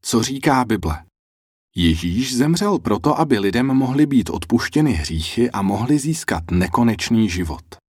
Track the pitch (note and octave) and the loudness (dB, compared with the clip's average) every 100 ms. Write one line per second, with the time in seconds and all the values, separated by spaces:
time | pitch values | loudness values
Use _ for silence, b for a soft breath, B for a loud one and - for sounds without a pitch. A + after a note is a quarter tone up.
0 | - A#2 A2+ C3+ D#3 C3 A#2 G#2 E2 D2 | 0 -2 -2 -2 0 2 0 -2 -2 -6
1 | - _ _ _ _ _ _ F2+ E2+ D#2+ | -10 _ _ _ _ _ _ 0 2 2
2 | F2 F#2+ C3 B2+ D3 E3+ G#3 F3+ - G2+ | -2 -2 -2 0 2 2 0 -2 0 0
3 | C#3+ C#3 D#3 A2 G2 A#2 C3 C3 C3 C#3 | 0 0 2 2 2 0 2 2 2 2
4 | D3 C3+ F2 - - A#2+ - D#3 D3+ E2 | 4 2 0 -6 -2 -2 0 0 2 0
5 | D2+ D#2+ - - A#2+ G#2 G2 G2+ A#2+ D3 | -2 -6 -4 -2 -2 0 -2 -2 0 0
6 | D3 D#3 - E2+ E2 F2+ F2+ - A#2 G#2 | 0 -4 -4 -6 0 0 0 2 2 0
7 | - A2+ G#2+ F2 E2 D2 _ - _ | 0 2 2 0 -6 -8 _ -20 _